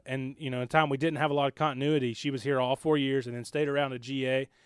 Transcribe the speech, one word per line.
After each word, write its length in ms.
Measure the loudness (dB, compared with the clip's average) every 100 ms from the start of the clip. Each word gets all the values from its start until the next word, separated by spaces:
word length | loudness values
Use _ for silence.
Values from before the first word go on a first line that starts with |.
| -6
and, 300 | -6 -6 -6
you 100 | -6
know, 120 | -4
in 60 | 2
time 220 | 4 4
we 80 | 2
didn't 200 | 0 0
have 100 | 0
a 40 | 2
lot 120 | 0
of 60 |
continuity. 600 | 0 -2 0 2 2 0 -2
She 160 | -4
was 100 | -4
here 180 | 0 0
all 160 | 2 0
four 220 | 2 2
years 300 | 2 0 -2
and 80 | -8
then 100 | -6
stayed 220 | -2 0
around 240 | 0 -2
to 80 | -4
G 260 | -6 -4 0
A, 220 | 0 -2 _